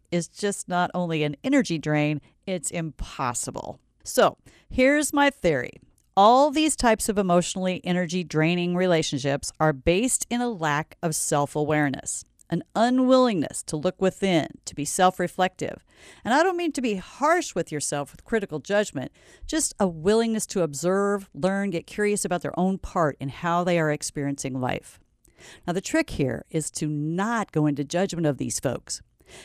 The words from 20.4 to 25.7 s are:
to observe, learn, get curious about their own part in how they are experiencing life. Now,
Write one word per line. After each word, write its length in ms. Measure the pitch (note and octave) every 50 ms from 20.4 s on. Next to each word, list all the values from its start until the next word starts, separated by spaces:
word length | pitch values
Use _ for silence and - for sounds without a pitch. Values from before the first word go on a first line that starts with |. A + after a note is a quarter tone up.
| -
to 160 | - - G3 E3+
observe, 640 | D3+ C#3+ C3+ D#3 F3+ F#3 G3 G3+ G3+ G3+ G3+ G3 - -
learn, 340 | C#3+ F3 F#3 G3 G3 G3 G3+
get 180 | F3+ E3 -
curious 380 | - - - G#3 G#3 G#3 G3 -
about 160 | E3+ F3+ E3+
their 180 | - D3 - -
own 200 | F#3 F#3+ F#3+ -
part 400 | - - - F3+ E3 D3 - -
in 80 | B2+ C#3
how 340 | - - - E3+ E3+ F3 F3+
they 160 | F#3 F3 E3+
are 140 | D#3+ D#3 D3
experiencing 640 | D3 - - - D3+ C#3 C#3+ C#3 C#3 - C3+ B2+ C3
life. 400 | B2 B2+ - - - - - - _ _ _ _ _ _ _ _ - - - - -
Now, 80 | -